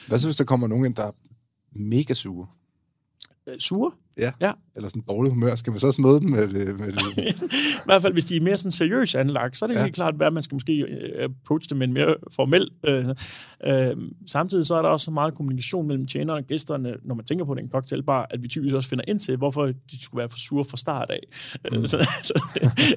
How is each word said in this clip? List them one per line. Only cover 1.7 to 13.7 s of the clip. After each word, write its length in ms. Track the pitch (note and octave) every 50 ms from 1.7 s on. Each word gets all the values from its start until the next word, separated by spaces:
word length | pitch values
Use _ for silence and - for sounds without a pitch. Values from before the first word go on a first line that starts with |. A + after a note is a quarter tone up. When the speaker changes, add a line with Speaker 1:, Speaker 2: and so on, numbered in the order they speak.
Speaker 1:
mega 420 | - G#2 G#2+ G#2+ A#2 C3+ D3+ C#3+ B2+
sure? 340 | - - G2 F2+ F2 F#2 F#2 _ _ _ _ _ _ _ _ _ _ _ _ _ _ - - _ _ _
Speaker 2:
Øh, 80 | C3+ B2+ B2+
sure? 320 | - - F#3 G3+ C4 E4+ - - _ _ _ -
Speaker 1:
Ja. 120 | A2+ B2+ C3 -
Speaker 2:
Ja. 100 | F3+ G3+ G#3 - _ _ _
Speaker 1:
Eller 140 | G#2+ G#2+ G2
sådan 140 | - A2+ - -
dårlig 220 | G2 A2 C3+ C3+
humør. 240 | B2+ A#2+ A#2 B2 B2
Skal 160 | A#2 - A#2+
man 80 | A2 G2+
så 80 | C3
også 140 | C#3 C3 -
møde 180 | C3+ C3 C#3+ D3
dem 100 | E3+ E3+
med 180 | C3 G#2+ G#2+
det, 320 | G2 G2 G2 G2 F#2+ G2+ G2
med 80 | G#2 G2 G2
det? 240 | G2+ G2 G2+ G#2+
Speaker 2:
<laughs> 360 | - - A3 - - F4+ - A#3+
I 320 | C#4+ D4 D4+ C#4+ - -
hvert 160 | - F#3+ F#3+
fald, 120 | F3+ F#3+ F3+
hvis 120 | E3+ D#3+
de 100 | - F3
er 60 | D#3+
mere 160 | E3 F#3 G3+
sådan 140 | G3 F#3+ F#3
seriøst 440 | - - E3 E3 A3 C4 A#3+ - -
anlagt, 420 | C3 C3 C#3 C#3+ B2 A#2+ B2 C3
så 80 | - G#3
er 20 |
det 80 | A3+ A#3+
Speaker 1:
Ja. 60 | - -
Speaker 2:
helt 120 | - -
klart, 260 | F3 F3 D#3+ D3+ D3+
at 120 | D#3 D#3 D#3+
man 100 | D#3 -
skal 120 | C#3 C#3
måske, 220 | C3+ - - D#3
øh, 460 | D3 - - C#3+ - - - - - C3
approach 460 | C3 C3 C3 _ - D3 D#3+ - -
det 80 | D3
med 100 | C3+ C3
en 60 | B2+ B2+
mere 220 | C#3 D3 D#3+ D#3 - - -
formel, 380 | - - C3 C3+ D#3+ F#3 F#3+ - - _ -
øh, 180 | D3 C#3 B2+ B2+ B2+ C3 - - - - - - - - _ -
øh, 300 | C#3